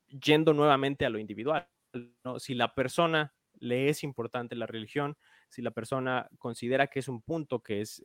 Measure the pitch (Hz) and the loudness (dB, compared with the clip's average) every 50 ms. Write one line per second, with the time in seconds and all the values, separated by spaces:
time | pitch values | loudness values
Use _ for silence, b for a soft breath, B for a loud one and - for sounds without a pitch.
0 | _ _ 139 135 - 151 151 156 160 160 151 147 147 151 139 135 135 139 139 - | _ _ -16 -2 4 6 6 8 8 6 6 6 6 6 6 6 4 0 0 0
1 | 143 123 110 107 107 104 104 104 113 143 156 147 - - _ _ _ _ - 123 | 0 -2 -2 -4 -6 -8 -8 -6 -2 -2 -2 -2 -2 -6 _ _ _ _ -14 -12
2 | 120 120 _ _ _ 127 123 117 - - 131 120 117 117 - - 123 127 - - | -12 -14 _ _ _ -10 -10 -8 -8 -6 0 0 0 0 2 -2 -2 0 2 2
3 | 170 165 160 156 151 143 - _ _ _ _ _ - 120 120 127 135 143 151 - | 2 4 4 2 0 0 -6 _ _ _ _ _ -4 -2 0 2 2 2 0 0
4 | - 143 131 - 117 113 - 120 120 113 123 117 113 113 113 113 107 104 - 147 | -4 -8 -6 -6 -8 -6 -6 -6 -6 -6 -6 -6 -6 -6 -6 -10 -10 -4 -2 -2
5 | 143 143 147 b b b b b b b - - 120 113 110 117 113 - 135 131 | -2 -2 -6 b b b b b b b -12 -8 -8 -6 -6 -6 -6 -4 -4 -2
6 | 127 131 127 123 - - - _ - 123 117 - 120 120 131 135 139 - - 139 | -2 0 -2 -2 -4 -6 -14 _ -10 -10 -8 -6 -2 0 2 2 2 2 0 -6
7 | 120 135 123 113 - - 165 165 147 - 131 110 - - 104 101 107 - - - | -6 -6 -8 -10 -6 -6 -6 -6 -2 -4 -4 -4 -4 -4 -4 -4 -4 -6 -10 -14